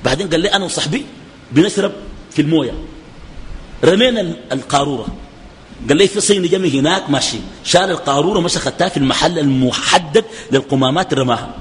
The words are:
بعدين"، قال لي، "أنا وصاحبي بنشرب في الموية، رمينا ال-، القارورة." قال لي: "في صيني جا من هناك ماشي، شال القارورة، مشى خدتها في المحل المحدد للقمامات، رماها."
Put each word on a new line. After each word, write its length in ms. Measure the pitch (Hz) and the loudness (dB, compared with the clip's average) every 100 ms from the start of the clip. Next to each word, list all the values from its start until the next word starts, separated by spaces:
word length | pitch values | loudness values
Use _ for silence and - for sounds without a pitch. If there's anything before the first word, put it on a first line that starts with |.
| 123 | -2
بعدين"، 240 | 139 196 | -2 0
قال 100 | 160 | 0
لي، 140 | 196 | 0
"أنا 120 | 196 180 | 0 -2
وصاحبي 400 | - 151 208 285 - - - - | -4 -4 -4 -6 -18 -20 -20 -2
بنشرب 400 | 127 196 208 196 - - - - | 2 2 2 -2 -4 -14 -16 -8
في 100 | - | -2
الموية، 320 | 147 160 127 - - - - - - - - - - - | 2 2 0 -6 -12 -16 -20 -20 -18 -16 -14 -14 -14 0
رمينا 380 | - 190 254 233 | 2 4 4 2
ال-، 140 | 180 170 - | -4 -6 -8
القارورة." 560 | 135 - 139 143 131 101 - - - - - - - 113 | -8 -2 -2 0 -4 -6 -10 -16 -20 -20 -20 -20 -14 0
قال 100 | 143 | 4
لي: 100 | 190 | 4
"في 140 | 208 | 4
صيني 260 | 196 202 175 | 0 2 2
جا 100 | 190 | 2
من 140 | 180 | 2
هناك 380 | 135 143 190 165 | 2 2 0 0
ماشي، 280 | 139 - 113 - - | -2 0 -6 -10 -12
شال 280 | - 170 185 | 0 2 2
القارورة، 480 | 175 - 139 160 214 | -2 0 2 2 2
مشى 200 | 170 175 | 0 -2
خدتها 300 | 135 - 185 | -4 -2 -2
في 80 | 156 | 2
المحل 420 | 135 123 160 170 | 0 2 2 2
المحدد 840 | 143 131 127 117 - - 160 147 - - - | 2 2 2 0 2 2 4 0 0 -12 -2
للقمامات، 600 | 135 127 139 131 151 185 | -2 2 0 2 2 0
رماها." 360 | 143 127 117 - - | 0 0 0 -4 -14